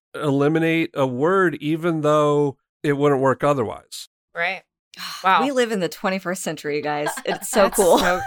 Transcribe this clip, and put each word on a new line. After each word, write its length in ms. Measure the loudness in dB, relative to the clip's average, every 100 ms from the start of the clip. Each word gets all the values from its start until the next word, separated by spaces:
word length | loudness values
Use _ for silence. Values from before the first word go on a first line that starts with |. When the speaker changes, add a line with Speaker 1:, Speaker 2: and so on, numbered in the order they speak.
| _
Speaker 1:
eliminate 760 | -6 -2 2 2 2 2 0 -2
a 120 | -2 -2
word, 500 | 0 0 2 2 0
even 400 | -4 -2 -2 0
though 540 | 2 2 2 2 0 -4 _ _
it 80 | -2 0
wouldn't 240 | 2 4
work 220 | 2 2
otherwise. 680 | 2 0 -2 -6 -14 -18 -18 _ _
Speaker 2:
Right. 280 | -6 -6 -6 -12
Speaker 3:
<sighs> 60 | _ _ -16 -14 -4
Speaker 2:
Wow. 180 | 2 2
Speaker 3:
We 60 | 2
live 180 | 0 -2
in 100 | -2
the 80 | -4
twenty-first 540 | -4 -4 -4 -6 -6
century, 380 | -6 -8 -6 -4
guys. 260 | -4 -4 -4 -6 -6
It's 220 | -6 -2
so 140 | 2
Speaker 2:
That's 120 | 2 4
Speaker 3:
cool. 220 | 4 4
Speaker 2:
so 220 | 2 -2